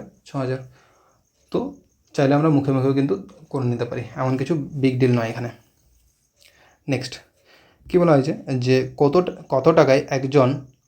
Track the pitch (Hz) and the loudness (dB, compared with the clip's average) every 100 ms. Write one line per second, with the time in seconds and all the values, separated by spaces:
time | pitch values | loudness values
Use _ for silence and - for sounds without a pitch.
0 | - _ - 143 127 127 - _ _ _ | -6 _ -12 -8 -6 -8 -10 _ _ _
1 | _ _ _ _ _ - 269 - _ _ | _ _ _ _ _ -6 -6 -12 _ _
2 | _ - 139 143 160 143 135 135 135 135 | _ -2 2 2 2 2 0 0 0 0
3 | 139 190 - - - 139 123 117 120 123 | -2 -4 -8 -20 -10 -6 -4 -4 -6 -8
4 | 113 - 131 131 135 160 135 143 131 127 | -10 -6 -4 -2 -2 -4 -4 -2 0 2
5 | 127 120 113 117 120 - _ _ _ _ | 2 2 0 -6 -10 -12 _ _ _ _
6 | _ _ _ _ _ _ _ _ - 123 | _ _ _ _ _ _ _ _ -6 -6
7 | - - _ _ _ _ _ _ - 180 | -6 -14 _ _ _ _ _ _ -2 2
8 | 170 143 131 202 - 131 123 131 127 - | 4 4 2 -4 -6 -2 2 0 0 0
9 | 143 175 180 - - 135 165 165 135 135 | 2 2 0 -6 -4 0 4 6 6 4
10 | 143 135 131 143 127 147 - _ | 0 -4 0 2 2 0 -10 _